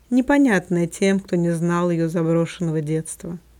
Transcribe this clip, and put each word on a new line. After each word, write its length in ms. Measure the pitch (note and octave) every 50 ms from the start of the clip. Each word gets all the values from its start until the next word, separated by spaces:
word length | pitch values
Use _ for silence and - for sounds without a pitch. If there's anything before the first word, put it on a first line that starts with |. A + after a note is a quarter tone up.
| _ -
непонятное 800 | B3 B3+ B3+ - C#4+ C#4+ C#4+ C4 G#3 F3+ F3+ - F#3 F3 E3+ E3+
тем, 320 | - - G3 G3 G3 G3
кто 160 | G3 - -
не 140 | F3 E3+ E3+
знал 420 | E3+ E3 E3 E3+ F3 F3 F3 F3 F3
её 160 | E3 E3 E3
заброшенного 720 | E3 F#3 D#3+ D#3+ E3 E3 E3 E3 - - F3+ E3 D#3 D#3+
детства. 580 | D3+ D3 D#3+ D#3+ E3 - - - - F3 F3 - _ _ _ _